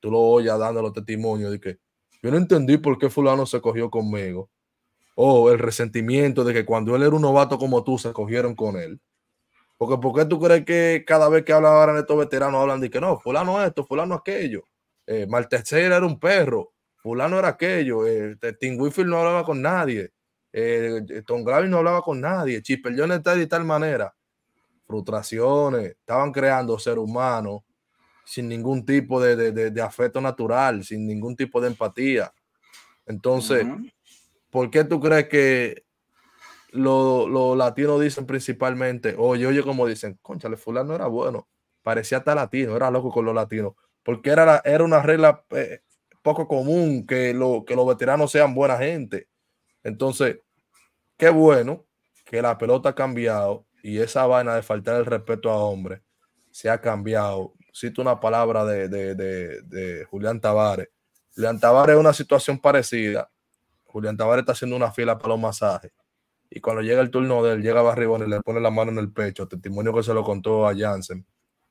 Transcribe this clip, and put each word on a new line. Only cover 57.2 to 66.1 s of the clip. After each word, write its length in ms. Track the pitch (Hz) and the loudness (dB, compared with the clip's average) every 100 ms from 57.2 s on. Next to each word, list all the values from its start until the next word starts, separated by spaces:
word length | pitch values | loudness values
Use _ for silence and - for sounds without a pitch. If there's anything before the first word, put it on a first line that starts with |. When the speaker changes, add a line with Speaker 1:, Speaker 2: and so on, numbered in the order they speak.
| 104 98 95 _ _ - | -2 -4 -8 _ _ -14
Speaker 1:
Cito 260 | 120 113 | -10 -4
una 180 | 127 117 | -2 0
palabra 440 | 110 113 117 110 107 | 0 0 2 0 0
de, 220 | 101 95 | -2 -4
de, 280 | 98 95 98 | -6 -6 -6
de, 460 | 95 92 87 57 | -6 -8 -10 -12
de 420 | 85 90 92 85 85 | -14 -10 -10 -10 -12
Julián 340 | 98 107 113 | -8 -6 -2
Tavares. 500 | 107 107 107 92 87 _ _ _ _ - | 0 2 2 0 -8 _ _ _ _ -6
Julián 240 | 113 113 | -4 2
Tavares 360 | 120 127 147 151 | 6 6 8 8
es 40 | |
una 140 | 156 | 6
situación 460 | 139 - 139 - 139 | 4 2 2 2 0
parecida. 680 | 143 143 120 117 107 101 - _ _ _ _ _ _ | 2 2 2 -2 -4 -4 -8 _ _ _ _ _ _
Julián 300 | 110 107 107 | -8 -6 -2
Tavares 280 | 110 123 | 2 2
está 80 | 127 | 0
haciendo 220 | 123 123 123 | -4 -6 -2
una 160 | 120 | -4
fila 260 | 113 117 110 | -2 -2 -2
para 120 | 113 | -2
los 100 | 113 | -2
masajes. 520 | 113 107 104 90 - _ _ | -4 -2 -2 -2 -8 _ _